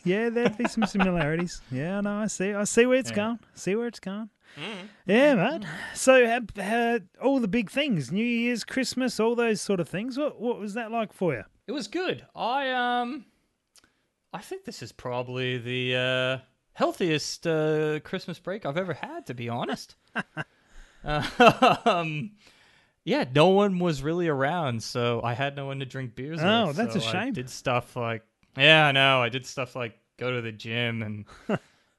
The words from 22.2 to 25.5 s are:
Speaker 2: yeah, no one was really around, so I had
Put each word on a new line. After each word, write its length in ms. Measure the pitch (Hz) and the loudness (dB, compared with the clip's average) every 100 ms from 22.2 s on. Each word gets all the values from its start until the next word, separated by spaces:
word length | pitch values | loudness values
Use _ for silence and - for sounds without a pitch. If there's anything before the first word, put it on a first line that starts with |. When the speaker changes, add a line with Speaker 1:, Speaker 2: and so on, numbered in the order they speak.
| - - - _ _ _ _ _ | -8 -12 -20 _ _ _ _ _
Speaker 2:
yeah, 220 | - 277 170 135 | -4 -2 2 6
no 140 | 170 | 6
one 280 | 190 208 180 | 6 4 2
was 220 | 175 143 | 0 0
really 240 | 139 175 170 | -2 0 0
around, 540 | 139 135 180 143 117 | 2 0 0 -2 -4
so 360 | - 123 120 117 | -4 -2 0 0
I 100 | 117 | -2
had 220 | 120 139 | -2 -4